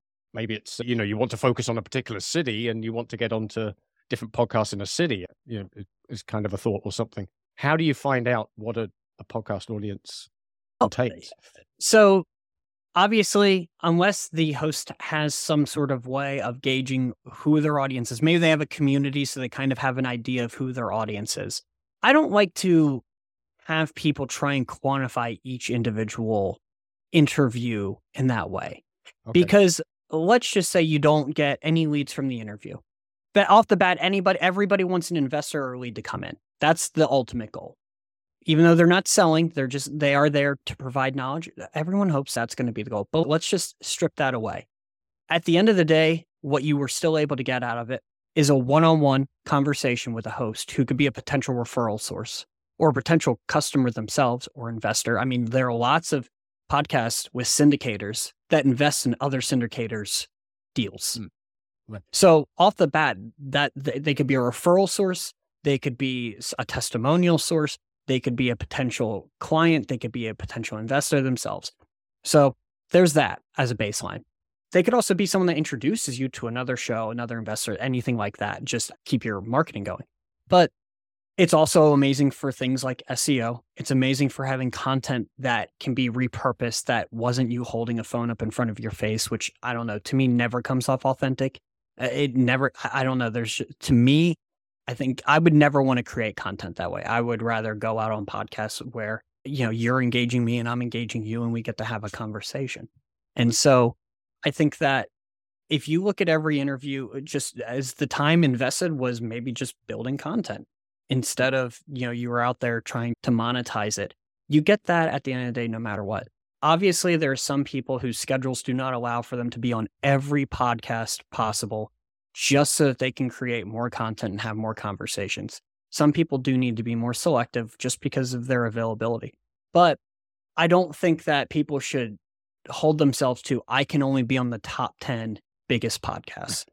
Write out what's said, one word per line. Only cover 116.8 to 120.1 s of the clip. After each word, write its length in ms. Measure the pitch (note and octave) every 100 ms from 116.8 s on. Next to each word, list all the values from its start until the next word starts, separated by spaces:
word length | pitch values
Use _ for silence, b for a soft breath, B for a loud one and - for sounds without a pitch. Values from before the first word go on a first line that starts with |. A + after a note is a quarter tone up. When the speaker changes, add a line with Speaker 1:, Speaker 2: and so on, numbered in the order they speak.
| G3 E3+ F3+ E3+
Speaker 2:
there 160 | D3+
are 60 | C3+
some 260 | - C#3
people 360 | C#3 C#3 - A2+
whose 180 | B2+ A2
schedules 460 | - C3 C3 B2
do 100 | -
not 200 | B2+ C3
allow 280 | B2 A#2+ A#2+
for 140 | A#2+ B2+
them 140 | A#2+
to 100 | A#2+
be 140 | A#2+
on 140 | A2+ G#2+ -
every 420 | C#3